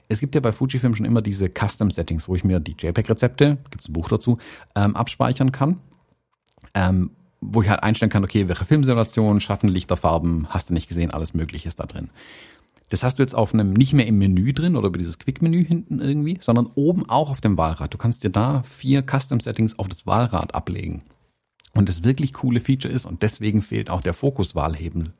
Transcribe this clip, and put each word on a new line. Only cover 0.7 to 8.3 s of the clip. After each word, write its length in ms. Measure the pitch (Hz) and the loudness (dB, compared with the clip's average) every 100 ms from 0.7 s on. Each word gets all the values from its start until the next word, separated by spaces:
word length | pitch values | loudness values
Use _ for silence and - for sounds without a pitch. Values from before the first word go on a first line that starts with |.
| 131 123 | 0 0
schon 120 | 107 110 | 0 2
immer 160 | 117 | 2
diese 260 | 107 98 92 | 0 0 -2
Custom-Settings, 800 | - 104 - 101 - 82 82 - | -2 -4 0 0 0 -2 -4 -2
wo 60 | |
ich 100 | 90 | 0
mir 160 | 98 90 | 2 0
die 160 | 76 - | -2 -6
J 140 | 85 | -4
peg-Rezepte, 640 | 87 110 110 123 - 147 143 - | 0 0 2 0 2 2 2 -6
gibt's 180 | - - | -16 -8
ein 60 | |
Buch 160 | 80 82 | -6 -2
dazu, 260 | 110 - 117 - - - | 0 0 -2 -4 -20 -6
ähm, 200 | - 101 | 0 2
abspeichern 580 | 101 123 - 123 127 131 | 2 -2 0 0 2 0
kann. 280 | 131 143 180 - _ _ _ _ _ _ _ - | 2 0 -2 -8 _ _ _ _ _ _ _ -6
Ähm, 380 | 98 92 92 90 - _ _ | 0 2 2 0 -6 _ _
wo 220 | 101 110 | -2 2
ich 80 | 95 | 4
halt 120 | 104 | 4
einstellen 280 | 107 113 110 | 2 2 2
kann, 140 | 104 | 2
okay, 220 | 95 | 2